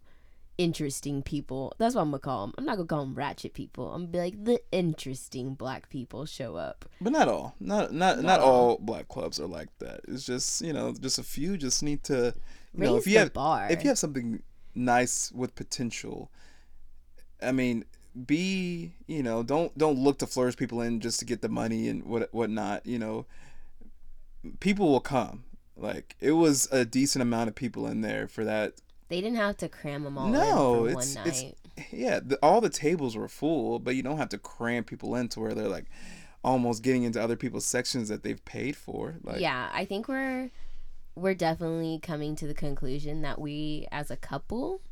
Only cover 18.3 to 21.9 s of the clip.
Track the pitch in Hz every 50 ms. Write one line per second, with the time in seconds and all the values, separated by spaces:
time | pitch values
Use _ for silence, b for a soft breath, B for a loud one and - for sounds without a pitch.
18.3 | 147 165 180 190 190 185 185 175 175 170 165 170 - - - - 160 151 131 117
19.3 | 113 113 120 117 139 160 170 151 - 143 156 156 143 127 131 143 135 - 135 -
20.3 | - 131 127 123 120 - 135 113 117 117 120 120 117 113 110 117 113 - 120 120
21.3 | 120 107 - 110 113 120 117 113 113 113 113 117